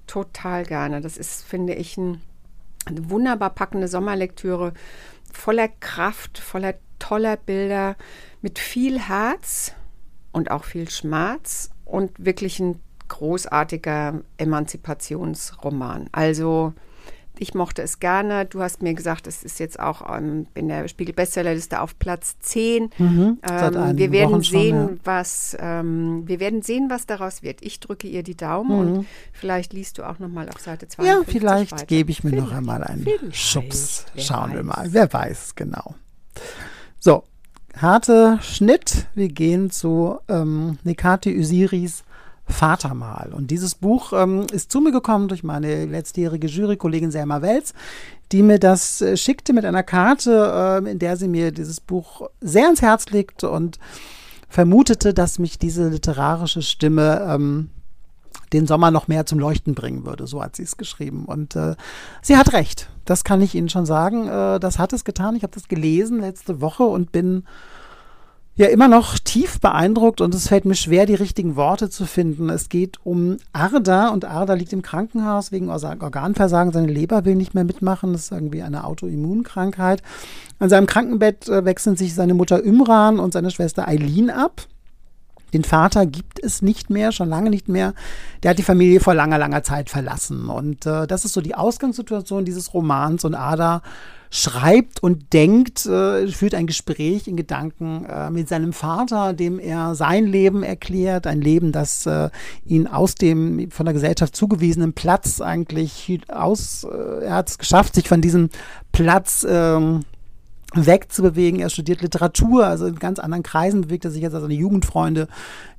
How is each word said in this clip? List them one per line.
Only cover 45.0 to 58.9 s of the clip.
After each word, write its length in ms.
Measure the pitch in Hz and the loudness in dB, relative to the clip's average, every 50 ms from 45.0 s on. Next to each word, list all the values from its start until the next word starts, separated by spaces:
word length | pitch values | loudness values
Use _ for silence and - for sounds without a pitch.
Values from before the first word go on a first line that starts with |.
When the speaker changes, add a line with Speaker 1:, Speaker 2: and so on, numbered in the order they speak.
| - 233 220 202 202 190 | 2 0 0 0 0 -2
Speaker 2:
durch 160 | 190 165 170 | -4 -6 -6
meine 420 | 160 151 147 151 151 151 156 156 | -6 -6 -4 -4 -4 -4 -4 -4
letztjährige 640 | 151 156 165 156 - - 180 170 165 165 156 160 156 | -6 -6 -8 -8 -8 -4 -4 -4 -2 -2 -4 -4 -4
Jurykollegin 640 | 147 185 208 208 208 202 - 165 160 160 165 160 | -2 -2 -2 -2 0 0 -2 -2 -2 -2 -2 -4
Selma 280 | 147 156 147 147 147 143 | -4 -4 -4 -4 -4 -2
Welz, 320 | 151 196 233 294 - - - - - - - - - - - - - - | 0 0 0 0 -2 -6 -12 -16 -16 -18 -16 -16 -18 -18 -20 -20 -6 0
die 100 | - 190 | 4 6
mir 160 | 208 214 208 190 | 8 8 8 8
das, 420 | 196 185 190 185 - - - - | 8 6 6 4 2 -2 -4 -2
äh, 160 | 202 190 190 | 0 0 0
schickte 360 | - - 254 277 - - - | 0 0 0 -2 -2 0 2
mit 120 | 247 226 208 | 2 2 2
einer 200 | 185 175 190 185 | 2 0 -2 0
Karte, 680 | - 180 180 185 233 277 277 - 240 226 220 208 190 | 0 2 4 4 4 4 4 4 4 6 6 6 4
ähm, 340 | 175 175 185 190 190 190 196 | 2 2 2 2 2 0 0
in 120 | 214 202 170 | -2 -4 -2
der 180 | 175 170 180 | -2 -2 -2
sie 120 | 175 196 180 | -2 -2 -2
mir 240 | 170 165 170 165 | 0 0 0 -2
dieses 280 | 147 160 156 156 160 - | -2 -4 -8 -10 -10 -10
Buch 480 | - - 180 180 165 - - - - - - - | -8 -6 -6 -6 -6 -8 -14 -14 -14 -14 -12 -10
sehr 240 | 247 160 156 202 285 | -4 0 4 4 6
ans 180 | 349 330 - | 6 4 4
Herz 240 | 247 220 220 220 - - | 4 4 4 4 2 0
legte 380 | 208 202 196 - - - 185 - | -2 -2 -2 -2 -6 -8 -6 -4
und 300 | - 160 165 170 - - - - - - - - - - - - - - - - | -2 -2 -4 -4 -6 -10 -18 -18 -20 -20 -20 -20 -20 -20 -20 -20 -20 -20 -18 -2
vermutete, 640 | - 180 175 170 190 247 277 - 226 - - 208 185 | 2 4 6 8 8 8 8 6 4 2 2 2 4
dass 240 | 185 175 170 - - | 2 2 2 0 -2
mich 220 | 175 160 - - | -2 -4 -4 -4
diese 280 | 175 170 160 175 170 160 | -4 -2 0 0 0 0
literarische 760 | 156 156 - 165 143 135 139 147 165 165 175 - - 170 | 0 -2 -2 -2 0 0 0 0 0 0 -2 -2 -2 -2
Stimme, 600 | 139 - - - 151 151 156 156 151 156 156 - - | -4 -4 -2 2 2 4 4 4 4 4 2 2 0
ähm, 440 | 170 147 143 147 143 143 151 156 - - - - - - - - - - - - - - - - - | 0 0 0 0 0 -2 -2 -4 -6 -10 -14 -14 -14 -14 -14 -16 -20 -20 -20 -20 -20 -18 -16 -6 0
den 140 | - 156 160 | 2 2 4
Sommer 240 | 147 156 160 170 165 | 4 4 6 6 6